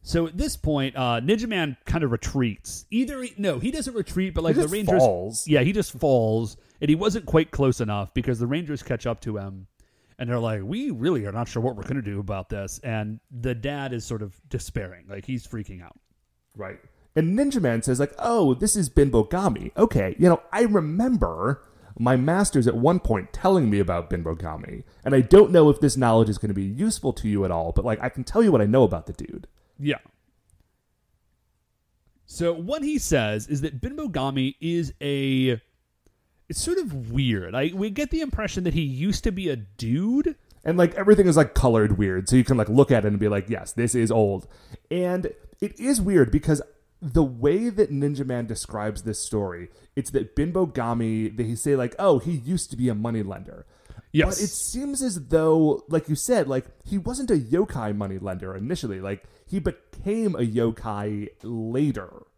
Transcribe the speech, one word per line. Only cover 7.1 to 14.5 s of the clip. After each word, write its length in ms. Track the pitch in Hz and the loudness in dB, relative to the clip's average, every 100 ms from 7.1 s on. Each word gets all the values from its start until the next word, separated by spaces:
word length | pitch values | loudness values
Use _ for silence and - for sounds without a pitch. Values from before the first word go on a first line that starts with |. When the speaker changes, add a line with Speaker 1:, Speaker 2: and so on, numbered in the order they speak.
| 202 180 | -2 2
Speaker 1:
quite 260 | 165 160 | 2 2
close 300 | - 139 120 | 0 0 2
enough 320 | 110 104 95 | -2 -4 -4
because 260 | - 120 117 | -4 -2 -2
the 80 | 120 | -2
Rangers 340 | 147 165 147 | -4 -4 -8
catch 240 | - 120 123 | -6 -6 -4
up 140 | 113 | -6
to 160 | - 104 | -6 -8
him, 300 | 98 95 92 _ _ _ _ _ | -10 -14 -18 _ _ _ _ _
and 120 | 120 | -6
they're 100 | 120 | -2
like, 220 | 117 107 | -2 -4
"We 260 | 95 196 285 | -6 -6 -6
really 360 | 127 135 160 101 | -4 -2 -2 -2
are 80 | |
not 160 | 101 120 | -6 -6
sure 120 | 120 | -4
what 140 | 120 113 | -4 -4
we're 80 | |
gonna 180 | 98 135 | -6 -6
do 180 | 104 101 | -6 -8
about 260 | 101 98 92 | -6 -8 -8
this." 300 | 104 98 - | -10 -10 -10
And 380 | 131 110 107 110 _ | -6 -6 -6 -10 _
the 240 | 123 123 | -8 -6
dad 380 | 117 131 143 135 | -4 -6 -6 -6
is 140 | 123 - | -8 -8
sort 160 | 113 | -8
of 180 | 104 - | -10 -14
despairing, 560 | _ | _